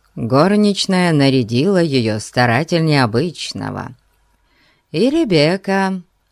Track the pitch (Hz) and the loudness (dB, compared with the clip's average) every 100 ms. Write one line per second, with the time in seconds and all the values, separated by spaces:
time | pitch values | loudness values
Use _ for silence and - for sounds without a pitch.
0 | _ - 113 131 180 208 208 196 - 185 | _ -10 -2 2 4 4 2 0 -2 0
1 | 175 151 135 131 104 120 180 185 170 135 | 2 2 2 2 0 0 0 2 2 0
2 | 110 107 - 127 120 117 - 170 160 143 | -2 -4 -4 0 2 0 0 0 2 2
3 | 120 117 175 - - 101 104 98 104 123 | 2 0 -4 -6 -12 -10 -10 -10 -12 -16
4 | _ _ _ _ _ _ _ _ _ 156 | _ _ _ _ _ _ _ _ _ -2
5 | 247 320 277 160 151 190 196 196 190 190 | 0 0 2 2 2 0 -2 -2 -2 -4
6 | - _ _ | -10 _ _